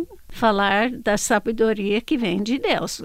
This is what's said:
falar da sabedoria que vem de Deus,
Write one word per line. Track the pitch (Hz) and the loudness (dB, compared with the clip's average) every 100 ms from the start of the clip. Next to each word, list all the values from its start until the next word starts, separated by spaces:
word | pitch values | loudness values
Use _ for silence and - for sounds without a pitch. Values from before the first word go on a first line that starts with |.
| 339 - - | -2 -10 -16
falar | - 226 202 202 196 240 | 0 2 4 2 2 0
da | 247 - 208 | -2 -2 0
sabedoria | - 214 226 226 220 214 202 208 | 2 0 0 0 0 2 0 -2
que | - 302 | 0 -2
vem | 214 185 | 0 -2
de | 208 269 | -2 -2
Deus, | 392 233 170 - | 0 0 -2 -8